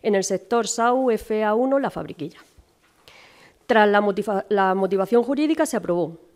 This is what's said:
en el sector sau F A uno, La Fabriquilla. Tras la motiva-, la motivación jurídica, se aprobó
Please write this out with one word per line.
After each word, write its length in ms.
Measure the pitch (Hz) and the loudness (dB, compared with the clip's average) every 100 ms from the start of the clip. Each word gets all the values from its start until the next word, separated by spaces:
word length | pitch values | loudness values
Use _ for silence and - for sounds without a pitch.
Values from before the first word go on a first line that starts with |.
en 120 | - 202 | 2 0
el 80 | |
sector 440 | 185 185 - 233 208 | 0 -4 -2 -2 -2
sau 440 | - 233 254 262 | 0 0 2 2
F 320 | 220 - 214 | -2 -2 -2
A 100 | 214 | 0
uno, 260 | 214 262 277 | 0 2 0
La 100 | 254 | -2
Fabriquilla. 500 | - 160 170 147 - - _ _ _ _ _ - - - - - _ _ | -6 -12 -12 -12 -14 -20 _ _ _ _ _ -20 -20 -20 -20 -20 _ _
Tras 240 | 226 208 | 4 4
la 120 | 202 | 4
motiva-, 440 | 208 196 202 196 - | 0 -2 -2 -4 -2
la 240 | 208 190 190 | 0 2 0
motivación 480 | 190 190 190 240 | 0 0 2 0
jurídica, 420 | 233 277 302 311 311 | 0 -2 0 0 -2
se 120 | 233 | -2
aprobó 400 | 175 175 160 165 - | -2 -2 -2 -6 -20